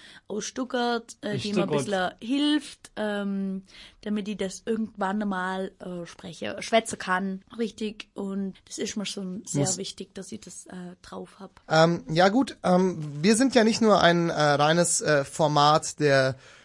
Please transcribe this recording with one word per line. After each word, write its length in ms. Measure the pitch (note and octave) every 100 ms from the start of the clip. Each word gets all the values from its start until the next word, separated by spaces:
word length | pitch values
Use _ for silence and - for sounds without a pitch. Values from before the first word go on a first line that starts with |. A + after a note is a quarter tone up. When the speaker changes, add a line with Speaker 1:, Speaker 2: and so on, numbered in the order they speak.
| - - -
Speaker 1:
aus 160 | G#3+
Stuttgart, 720 | - - C4 B3 A#3+ A#3 A#3 -
äh, 140 | G#3 G#3
Speaker 2:
Aus 40 |
Speaker 1:
die 140 | G#3
mir 80 | G3+
ein 60 | -
Speaker 2:
Stuttgart. 500 | - G#3 F#3+ F3+ -
Speaker 1:
bisschen 160 | A3+ C#4+
hilft, 540 | D4 D4+ - - - -
ähm, 680 | G#3+ G3+ G3+ G3 F#3+ F#3+ - - - _
damit 260 | G#3+ G#3 G3+
ich 80 | G3+
das 280 | F#3+ - -
irgendwann 540 | A3 A3 G3 F#3+ G#3
mal, 520 | G3+ F#3 F#3 F#3+ F#3+ -
äh, 260 | F3+ F3 E3+
spreche, 500 | - F#3+ D#3+ G#3 G3
schwätze 380 | - A3+ A3+ G3
kann, 420 | - F#3 F#3+ F#3+ - A3+
richtig. 540 | A3 - G#3+ G#3+ -
Und 400 | - G3 G3 G3 - -
das 100 | -
ist 220 | G#3+ G#3+
mir 80 | G3
schon 380 | G3+ F#3 F#3+ -
sehr 160 | C#3+
Speaker 3:
Muss 160 | C#3+ F#3
Speaker 1:
wichtig, 360 | G3 - F#3+
dass 160 | G3 F#3+
ich 100 | A3
das, 260 | F#3 - -
äh, 80 | F#3 F3+ F3+
drauf 360 | - F#3+ F#3 -
hab. 220 | F#3+ _ -
Speaker 3:
Ähm, 340 | D#3+ E3+ E3+ -
ja 180 | D#3+ G3
gut, 300 | A#3+ - -
ähm, 340 | F3+ F3+ F#3 E3+ D3+ C#3+
wir 120 | F3+
sind 200 | A3 C4+
ja 100 | B3
nicht 160 | A3 G#3+
nur 220 | A3 F3+
ein, 260 | E3+ E3+ E3+
äh, 60 |
reines, 680 | D3+ D3 C#3+ D3+ F3 E3+ -
äh, 240 | D#3 C#3+
Format 760 | C3+ - D3+ D3 D3 D#3 - -
der 360 | D3 C3+ C3 B2+ - -